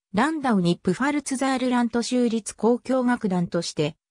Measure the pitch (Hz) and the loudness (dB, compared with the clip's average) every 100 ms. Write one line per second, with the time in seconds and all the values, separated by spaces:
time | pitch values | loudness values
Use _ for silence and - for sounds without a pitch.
0 | _ 190 294 320 262 202 175 175 - 170 | _ 0 0 0 0 2 2 0 -2 0
1 | 277 294 - 254 269 254 254 247 233 240 | 0 -2 -4 -2 -2 0 0 0 0 -2
2 | 220 247 240 226 - - 214 240 - 262 | 0 0 0 -2 -6 -2 0 0 0 0
3 | 247 240 208 180 175 170 - - 151 - | 0 0 0 -2 0 -2 -4 -2 -4 -4
4 | _ | _